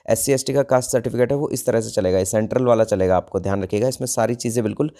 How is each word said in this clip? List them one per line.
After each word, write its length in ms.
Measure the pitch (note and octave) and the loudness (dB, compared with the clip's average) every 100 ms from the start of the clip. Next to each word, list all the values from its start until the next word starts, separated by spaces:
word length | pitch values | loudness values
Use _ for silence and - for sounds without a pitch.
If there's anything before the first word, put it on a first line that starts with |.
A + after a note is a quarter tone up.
| - | -2
एससी 240 | A#2 - | -2 0
एसटी 200 | C3 - | 0 0
का 100 | C3+ | 0
कास्ट 260 | C3+ B2+ B2 | 2 0 2
सर्टिफिकेट 420 | B2+ A2+ A#2 A#2+ | -2 0 0 0
है 60 | C#3 | 0
वो 100 | D3+ | -2
इस 140 | A#2+ - | -2 0
तरह 140 | A2+ | 0
से 100 | A2 | -2
चलेगा, 280 | - F#2+ F#2+ | -2 2 2
ये 60 | |
सेंट्रल 400 | F#2 A2 A2 B2+ | 2 0 0 0
वाला 200 | B2 A2+ | 2 4
चलेगा, 320 | A2 G2 F#2 F2+ | 2 2 2 2
आपको 240 | - G2 | 0 -4
ध्यान 220 | F#2+ G2 | -2 -2
रखिएगा। 260 | F#2+ G#2 B2+ | -2 0 0
इसमें 180 | - B2+ | -2 -4
सारी 260 | - A2 A#2+ | -2 0 -2
चीज़ें 260 | A#2+ A#2 | -2 -2
बिल्कुल 260 | G#2+ G2+ D3+ | -2 -2 -4